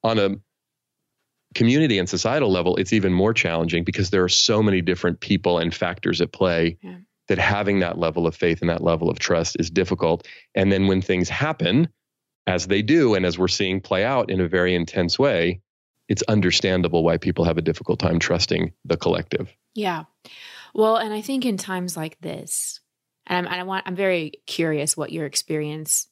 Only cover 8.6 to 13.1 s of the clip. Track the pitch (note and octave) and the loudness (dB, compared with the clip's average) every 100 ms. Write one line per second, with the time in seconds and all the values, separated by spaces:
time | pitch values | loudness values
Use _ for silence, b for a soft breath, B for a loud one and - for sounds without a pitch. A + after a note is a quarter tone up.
8.6 | E2+ E2 E2+ E2 E2+ F2 - E2+ E2 - | 0 0 0 2 0 -2 0 0 0 -2
9.6 | E2 E2+ F#2 F#2 E2 E2 B B B G2 | -2 0 0 0 0 0 B B B 0
10.6 | G2 F#2+ G2 F#2+ F#2+ F#2 F2 - D3+ - | 2 4 4 2 2 0 0 -2 -4 -2
11.6 | E2+ A#2+ E3+ _ _ _ _ _ - F2+ | 2 2 2 _ _ _ _ _ -2 -2
12.6 | F2+ G2+ G#2+ E3 B2+ | 0 0 4 4 4